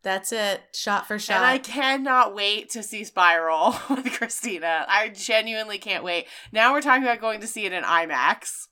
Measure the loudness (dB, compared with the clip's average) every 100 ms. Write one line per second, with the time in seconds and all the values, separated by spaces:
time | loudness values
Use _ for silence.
0 | -4 -4 -4 -2 -2 -4 _ -8 -2 -2
1 | -2 -8 0 2 4 2 -2 -2 0 0
2 | 2 4 4 2 0 0 -4 -10 -8 -10
3 | -6 4 4 6 2 4 2 2 -4 -4
4 | -2 -4 -6 -6 -8 -4 -2 -2 2 0
5 | 0 -8 0 0 0 -6 -6 -8 -6 -6
6 | -2 -6 -6 -18 -4 4 4 4 4 4
7 | 4 0 -2 -6 -8 -6 -4 -4 2 2
8 | 2 0 2 0 -6 -12 -16